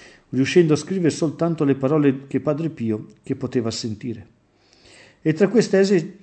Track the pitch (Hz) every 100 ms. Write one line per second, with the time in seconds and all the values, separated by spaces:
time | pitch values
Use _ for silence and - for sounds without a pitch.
0 | - - _ 127 131 180 165 147 - 190
1 | 165 - 165 139 165 160 143 135 131 156
2 | 147 131 135 135 135 147 165 160 113 107
3 | - - - 135 123 131 113 110 120 107
4 | 123 110 - _ _ _ _ _ _ -
5 | - _ 156 156 196 233 - 190 196 196
6 | 160 -